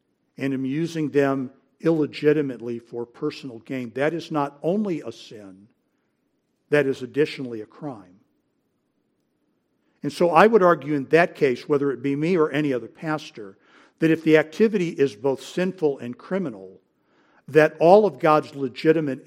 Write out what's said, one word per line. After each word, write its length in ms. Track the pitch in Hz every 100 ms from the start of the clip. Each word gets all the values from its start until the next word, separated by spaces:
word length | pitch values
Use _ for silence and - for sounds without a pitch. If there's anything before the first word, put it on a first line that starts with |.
| _ _ _ -
and 160 | 135
am 140 | 135 131
using 420 | 147 165 165 151
them 440 | 139 139 135 127 - _ _
illegitimately 1000 | 160 165 139 - 147 151 143 120 117 117
for 260 | - 120 -
personal 540 | - 151 143 139 113
gain, 320 | - 135 120
that 180 | 110 147
is 180 | 165 -
not 280 | 151 139 -
only 380 | 156 202 202 156
a 100 | 117
sin, 580 | - - 113 98 95 104 _ _ _ _ _ _ _ _ _ -
that 180 | 147 135
is 140 | 127
additionally 640 | 127 117 151 - 131 113
a 40 | 107
crime. 500 | - 151 113 90 92 _ _ _ _ _ _ _ _ _ _ _ _ _ _ _ _ _ _
And 80 | 143
so 200 | - 175
I 160 | 160 214
would 160 | 226
argue 320 | 180 165 135
in 100 | 147 131
that 260 | 156 180
case, 340 | - 139 123 -
whether 240 | 143 143
it 100 | 120
be 140 | 135 139
me 180 | 160
or 160 | 185 151
any 220 | 139 151
other 160 | 127 113
pastor, 680 | - 160 156 - - 98 98 _ _ _ -
that 120 | 156
if 140 | 160
the 140 | 160 156
activity 500 | 151 - 220 202 170
is 260 | 170 135
both 280 | 131 135 131
sinful 560 | - - 180 185 151 131
and 180 | 120 123
criminal, 640 | - 185 165 104 95 95 _ _ _ _ _ _ -
that 280 | 139 156 156
all 260 | 160 202 208
of 120 | 131
God's 360 | 165 151 147
legitimate 680 | 139 135 - 160 160 147 127